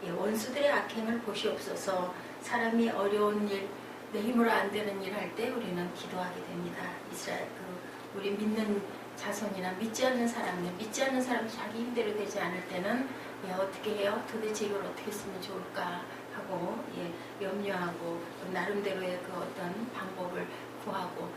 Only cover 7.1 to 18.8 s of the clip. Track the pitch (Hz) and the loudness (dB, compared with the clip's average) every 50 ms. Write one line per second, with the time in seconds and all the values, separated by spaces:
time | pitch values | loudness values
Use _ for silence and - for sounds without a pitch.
7.1 | - - - - - 82 - - - - 185 185 180 175 - - - - - - | -8 -6 -4 -4 -2 -2 -4 -4 -6 -8 -8 -8 -8 -8 -8 -10 -12 -10 -12 -8
8.1 | - 196 190 202 208 214 214 214 214 220 214 202 202 202 - - - - - - | -6 -2 0 0 0 2 2 2 4 2 4 4 2 2 2 -2 -8 -8 -10 -10
9.1 | - - - 208 202 - 220 202 190 190 180 185 190 190 226 226 220 - 254 254 | -10 -6 -4 -2 -2 0 -2 -2 -2 0 -2 -2 0 0 -2 -2 2 4 4 4
10.1 | 254 240 233 233 - - - 185 180 180 175 175 180 - 220 214 - 269 269 269 | 6 4 4 2 2 2 0 0 0 0 -2 -2 -2 -4 -4 -4 0 2 2 4
11.1 | 262 254 254 254 240 226 226 226 - - - 214 220 226 240 247 240 233 214 208 | 4 2 2 2 2 2 0 -2 -4 -4 -4 -4 -2 -2 -2 0 2 2 2 2
12.1 | 208 208 202 190 - 202 185 175 180 180 175 - 190 180 185 202 226 254 269 262 | 2 0 -2 0 0 0 0 0 0 -2 -4 -2 -2 0 2 2 2 2 2 -2
13.1 | - - - - - - - 185 185 185 190 190 - - - 214 208 208 196 202 | -4 -6 -8 -8 -8 -6 -4 -2 2 2 2 0 0 -2 0 0 2 4 4 4
14.1 | 214 233 240 - 220 220 220 214 214 - 214 202 202 196 180 180 180 - - 214 | 2 2 -2 -2 -2 -2 0 0 0 0 0 2 2 0 0 -2 -4 -4 -4 -4
15.1 | 202 - - 202 190 185 180 - 196 185 180 - - 196 180 175 175 175 - - | -4 -4 -4 -6 -6 -6 -6 -4 -4 -6 -6 -4 -4 -2 -2 0 -2 -4 -6 -6
16.1 | - - - - - - 196 190 190 175 170 185 220 233 - - - 180 175 170 | -8 -10 -10 -8 -8 -6 -4 -2 -2 0 0 0 -2 -2 -4 -4 -4 -4 -4 -4
17.1 | 170 - - - - - 202 190 196 208 202 196 190 180 180 170 170 - 170 170 | -4 -6 -8 -10 -6 -4 -2 -2 0 0 0 0 0 0 0 -2 -2 -4 -4 -4
18.1 | 170 170 - - - - - 185 185 185 202 208 202 202 | -2 -4 -4 -6 -8 -8 -6 -2 -2 0 0 2 0 2